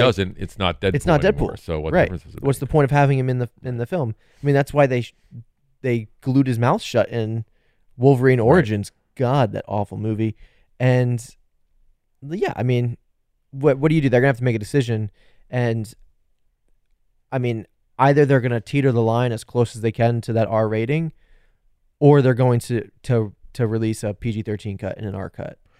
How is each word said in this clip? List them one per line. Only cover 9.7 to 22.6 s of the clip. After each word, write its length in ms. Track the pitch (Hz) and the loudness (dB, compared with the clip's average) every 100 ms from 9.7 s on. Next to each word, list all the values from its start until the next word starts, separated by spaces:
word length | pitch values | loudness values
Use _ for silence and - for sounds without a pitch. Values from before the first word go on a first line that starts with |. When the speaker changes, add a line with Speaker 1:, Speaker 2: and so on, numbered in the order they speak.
| 101 101 98 | -6 -6 -6
Speaker 2:
movie. 400 | 110 107 110 - - _ _ - | -6 -2 -4 -6 -16 _ _ -2
And 460 | 127 127 123 117 - _ _ _ _ _ _ _ _ _ | 2 2 0 -4 -8 _ _ _ _ _ _ _ _ _
yeah, 300 | 139 185 392 - | -12 -6 -4 -2
I 60 | |
mean, 340 | 123 123 120 - _ _ _ _ _ | -2 0 -2 -6 _ _ _ _ _
what, 260 | 135 143 135 | -2 0 2
what 100 | 156 | 2
do 60 | |
you 60 | 160 | 2
do? 60 | 135 | 2
They're 100 | 123 | 4
gonna 80 | 139 | 2
have 100 | 120 | 2
to 60 | |
make 120 | 127 110 | -2 -2
a 20 | |
decision. 520 | 104 147 120 110 107 - _ _ _ | -2 -2 0 -4 -6 -10 _ _ _
And 440 | 123 120 113 110 - _ _ _ _ _ _ _ _ _ _ _ _ _ | -4 -2 -4 -6 -14 _ _ _ _ _ _ _ _ _ _ _ _ _
I 80 | 135 | -4
mean, 280 | 120 113 - _ _ - | -4 -4 -8 _ _ 2
either 260 | 139 143 | 4 6
they're 160 | 139 135 | 4 4
gonna 200 | 123 117 | 2 -4
teeter 320 | - 143 131 | -2 0 2
the 100 | 117 | 2
line 300 | 113 117 123 | 2 2 0
as 120 | 110 | -4
close 300 | - 123 117 113 | -4 0 0 -2
as 60 | |
they 100 | 110 | -4
can 280 | 113 117 117 | 0 0 0
to 100 | 113 | -2
that 140 | 113 110 | -2 0
R 200 | 110 110 | 0 0
rating, 440 | 110 117 156 160 - _ _ _ _ _ _ _ _ | -2 -2 -4 -4 -10 _ _ _ _ _ _ _ _
or 240 | 143 143 | 6 6
they're 120 | 127 | 4
going 260 | 120 127 120 | 2 2 0